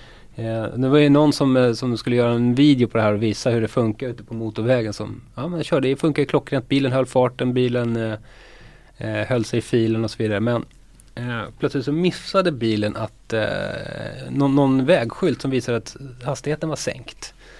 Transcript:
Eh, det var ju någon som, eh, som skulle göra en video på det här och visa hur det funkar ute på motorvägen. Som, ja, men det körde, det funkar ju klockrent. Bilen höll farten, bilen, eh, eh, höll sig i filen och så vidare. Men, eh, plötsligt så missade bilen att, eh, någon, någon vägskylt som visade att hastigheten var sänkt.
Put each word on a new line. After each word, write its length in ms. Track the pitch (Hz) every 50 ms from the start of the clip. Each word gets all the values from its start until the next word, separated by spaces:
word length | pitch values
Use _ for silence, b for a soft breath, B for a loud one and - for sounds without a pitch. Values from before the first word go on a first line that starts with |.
| B B B B B B - 117
Eh, 240 | 113 113 113 113 110
det 260 | - - 123 131 131
var 80 | 143
ju 120 | 147 147 143
någon 240 | 139 147 151 147 143
som, 240 | - 143 135 131
eh, 160 | 127 127 120 113
som 240 | - - 120 117
skulle 180 | 110 - 123 120
göra 160 | 123 120 117
en 240 | 120 120 120 123 120
video 320 | 135 147 147 139 123 120
på 100 | 107 -
det 60 | 113 110
här 100 | 104 104
och 100 | 101 117
visa 260 | 107 101 - - 123
hur 120 | 120 117
det 60 | 110
funkar 400 | 107 - 131 117 110 107 - 131
ute 160 | 123 120 117 104
på 100 | - 117
motorvägen. 600 | 113 113 110 104 113 110 131 131 120 110 107 101
Som, 280 | - 104 107 107 113 - - -
ja, 120 | 120 139
men 100 | 175 175 160
det 40 | 143
körde, 220 | - 170 139 127
det 80 | 131 139
funkar 260 | - - 160 139 151
ju 40 | 139
klockrent. 420 | - - 143 - - 143 131 -
Bilen 240 | - 139 139 139 127
höll 140 | 131 135 127
farten, 480 | - - 127 127 123 127 - 131 127 123
bilen, 420 | 127 123 120 120 123 120 117 117
eh, 200 | 113 113 110 107 107 B B B B B B B B B B B B B B B
eh, 300 | - - 110 107 107 110
höll 180 | - 131 120 107
sig 140 | - - 117
i 20 |
filen 420 | - - 127 117 113 113 113 113 113
och 80 | 104
så 60 | -
vidare. 220 | - 113 107 104 98
Men, 260 | 113 120 120 117 - - - - - - - - - - -
eh, 260 | 120 120 123 120 113 98 110 - -
plötsligt 260 | 156 139 - 139 123
så 60 | 143
missade 600 | 147 165 180 175 - - - - - 190 180 175
bilen 440 | 147 117 120 113 107 107 104 107 107
att, 380 | 113 110 - - - - - 113
eh, 140 | 110 110 - - - - - - - - - - - - - - 131 135 127
någon, 260 | 127 139 139 135 135
någon 300 | 143 139 135 131 131 127
vägskylt 560 | 147 180 143 117 113 - - 190 160 120 -
som 100 | - 135
visade 260 | 131 123 - 127 117
att 180 | 113 - - - - 139 131 120 - -
hastigheten 460 | 151 135 - - 147 151 - 165 156
var 60 | 143
sänkt. 580 | - - 139 - 127 - - - - - - B B B B B